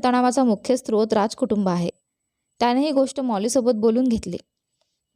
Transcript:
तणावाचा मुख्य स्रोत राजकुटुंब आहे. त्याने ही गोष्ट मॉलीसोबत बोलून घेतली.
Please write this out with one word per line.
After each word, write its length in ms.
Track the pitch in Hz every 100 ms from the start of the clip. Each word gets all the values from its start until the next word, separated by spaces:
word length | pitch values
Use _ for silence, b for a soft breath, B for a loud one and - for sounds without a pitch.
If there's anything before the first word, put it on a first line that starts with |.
तणावाचा 400 | 254 247 247 254
मुख्य 320 | 254 208 - 262
स्रोत 360 | - 214 220
राजकुटुंब 560 | 220 214 - 262 208 190
आहे. 220 | 175 175 - _ _ _ _ _ -
त्याने 200 | 240 247
ही 100 | 302
गोष्ट 300 | 277 262 -
मॉलीसोबत 520 | 254 208 226 262 233
बोलून 340 | 220 226 226 262
घेतली. 280 | 226 185 175 - _ _ _ _ _ _